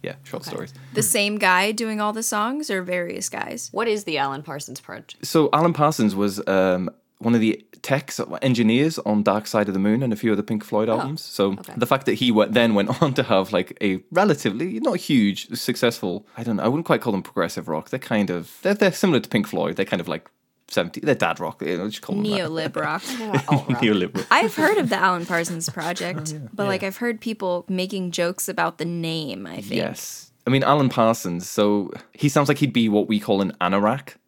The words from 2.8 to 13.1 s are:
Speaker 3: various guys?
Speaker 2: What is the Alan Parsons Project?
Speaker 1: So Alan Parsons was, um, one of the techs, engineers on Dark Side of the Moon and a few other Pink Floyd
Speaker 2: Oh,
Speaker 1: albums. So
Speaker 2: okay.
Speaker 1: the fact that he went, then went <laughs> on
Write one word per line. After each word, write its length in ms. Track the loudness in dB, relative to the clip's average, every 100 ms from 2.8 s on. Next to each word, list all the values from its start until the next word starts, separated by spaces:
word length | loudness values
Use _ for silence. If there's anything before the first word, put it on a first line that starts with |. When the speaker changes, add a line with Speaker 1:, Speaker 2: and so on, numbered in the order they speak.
Speaker 3:
various 460 | -2 -4 -4 -6 -6
guys? 420 | -6 -8 -8 -8
Speaker 2:
What 160 | -4 -2
is 160 | -2
the 140 | -2 -2
Alan 240 | -2 -4
Parsons 380 | -10 -12 -10 -14
Project? 440 | -14 -16 -16 -12 0
Speaker 1:
So 220 | 2 4
Alan 200 | 4 4
Parsons 420 | 4 2 4 2
was, 320 | 2 -2 -2 0
um, 440 | 4 4 2 -2 -8 _ _
one 160 | 2
of 60 | 4
the 240 | 4 0 _ -16
techs, 380 | 0 0 0 -8 -6 -2
engineers 560 | 2 4 4 4 2 0
on 220 | 0 2
Dark 240 | 2 2 0
Side 220 | 0 0
of 60 |
the 60 | 2
Moon 220 | 2 2
and 100 | 2
a 40 | 0
few 160 | 0
other 100 | 0
Pink 220 | 0 -4
Floyd 240 | -2 -2 0
Speaker 2:
Oh, 100 | 0
Speaker 1:
albums. 220 | -2 -8
So 300 | -10 0 0
Speaker 2:
okay. 200 | 0 -8 -4
Speaker 1:
the 100 | 2
fact 180 | 2 2
that 80 |
he 160 | 2 4
went, 220 | 4 4
then 220 | 4 4
went 160 | 4 2
<laughs> 120 | 2
on 120 | 2